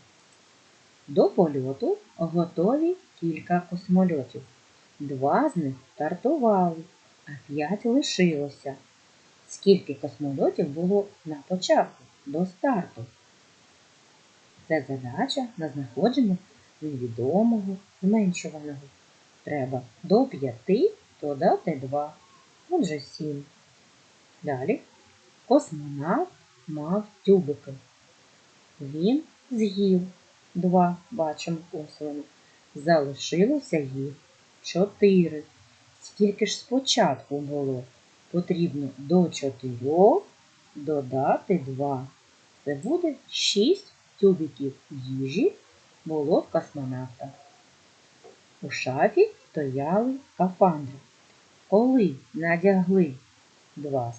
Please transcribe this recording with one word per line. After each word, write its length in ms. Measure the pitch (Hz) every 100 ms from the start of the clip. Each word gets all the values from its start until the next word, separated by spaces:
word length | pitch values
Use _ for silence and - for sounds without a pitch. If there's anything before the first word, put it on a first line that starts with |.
| _ _ _ _ _ _ _ _ _ _ -
До 200 | 147 359
польоту 680 | - 160 139 131 139 285 415 - -
готові 800 | 160 170 170 165 190 294 330 370 _ -
кілька 420 | 165 151 - 175 -
космольотів. 720 | 175 - 185 185 147 120 139 - _ _ _ _ -
Два 500 | 143 135 139 190 302
з 60 | 180
них 180 | 139 131 -
стартували, 840 | - 151 175 254 320 233 196 175 165 165 _ _ _ -
а 40 | 139 -
п'ять 400 | 147 147 208 233
лишилося. 880 | 262 302 - 175 147 143 - 139 135 _ _ _ _ _ _ -
Скільки 460 | - 196 190 -
космольотів 760 | 139 143 - 143 139 330 294 156
було 380 | 147 180 202 202 -
на 120 | 156 147 -
початку, 560 | 185 - 285 - - 127 _ 143
до 200 | 151 185
старту? 580 | - 277 208 - 113 117 _ _ _ _ _ _ _ _ _ _ _ _ _ _ _ -
Це 160 | 156 131
задача 580 | 131 123 143 269 277 247 -
на 120 | 156
знаходження 680 | 143 131 139 220 277 220 180 - _ _ -
невідомого 960 | 151 131 123 113 127 185 233 220 190 190 - _
зменшуваного. 760 | 190 220 190 180 160 156 151 139 139 _ _ _ _ _
Треба 380 | - 147 127 127 - _
до 220 | 175 214
п'яти 640 | 262 135 135 113 - 214 427 - _ _
додати 600 | 147 139 180 403 190 135
два, 320 | 127 143 151 - _ _ _ _ -
отже, 300 | 349 170 151
сім. 440 | - - 151 143 143 _ _ _ _ _ _ _ _ _
Далі. 380 | 147 135 165 285 - _ _ _ _ _ -
Космонавт 840 | 285 - 151 147 139 156 247 359 - _ _ -
мав 360 | 151 151 202 208 _
тюбики. 500 | - 196 139 143 - 135 - _ _ _ _ _ _ _ _ -
Він 420 | 139 151 190 294 - _ -
з'їв 500 | 233 214 190 196 185 185 - _ _ _
два, 420 | 180 180 180 175 175 -
бачимо, 460 | 160 156 151 170 160 -
косвенно. 520 | 165 151 - 151 147 - _ _ _ _
Залишилося 1040 | 147 151 160 139 135 - 165 220 294 - 165
їх 360 | 135 135 139 143 _ _ _ _
чотири. 800 | - 170 202 - 202 190 160 151 - _ _ _ _ _
Скільки 440 | - - 208 196 202
ж 100 | -
спочатку 800 | - 254 262 247 175 127 - 143
було? 460 | 143 143 135 127 131 _ _ _ _
Потрібно 580 | 175 175 165 170 143 135 -
до 300 | 143 180 165
чотирьох 920 | - 139 - 127 117 131 170 208 381 - _ _ _ _
додати 840 | 147 147 147 127 135 151 269 - 170 135
два. 400 | 131 143 131 135 _ _ _ _ _
Це 100 | 143
буде 400 | 139 196 349 330 269 -
шість 640 | - - 202 254 392 - _ _ -
тюбиків 520 | 196 165 151 - 139 131 -
їжі 600 | 143 127 131 135 170 370 - _ _ _ _
було 360 | 160 156 143 214
в 100 | -
космонавта. 800 | 165 156 147 131 127 127 - 135 - - _ _ _ _ _ _ _ - - _ _
У 80 | 160
шафі 600 | - 165 135 208 349 427 - _
стояли 640 | 160 139 131 143 202 254 269 -
скафандри. 600 | - 185 - 190 151 131 - - _ _ _ _ _ -
Коли 460 | 202 254 262 180 131 -
надягли 800 | 151 170 170 196 190 180 190 151 131 _ _ _ _ _ 147
два 380 | 143 135 117